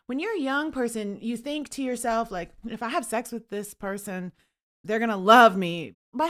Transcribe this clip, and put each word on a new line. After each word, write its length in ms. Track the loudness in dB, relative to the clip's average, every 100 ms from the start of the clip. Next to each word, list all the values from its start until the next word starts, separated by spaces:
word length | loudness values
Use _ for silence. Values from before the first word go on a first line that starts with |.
| -8
when 120 | -6
you're 160 | -4
a 60 | -4
young 320 | -2 -2 -4
person, 460 | -4 -4 -4 -8 -8
you 160 | -6 -6
think 320 | -6 -8 -8
to 140 | -6
yourself, 500 | -6 -4 -2 -2 -4
like, 180 | -8 -10 -12 -12
"If 140 | -8
I 60 | -4
have 160 | -4
sex 260 | -4 -6 -6
with 200 | -10 -8
this 220 | -10 -10
person, 600 | -10 -8 -8 -8 -10 -10 -14 _ _ _ _
they're 160 | -4 -2
gonna 180 | 0 0
love 380 | 8 10 10 8
me." 380 | -2 -4 -10 -14 _
My 160 | -4 -2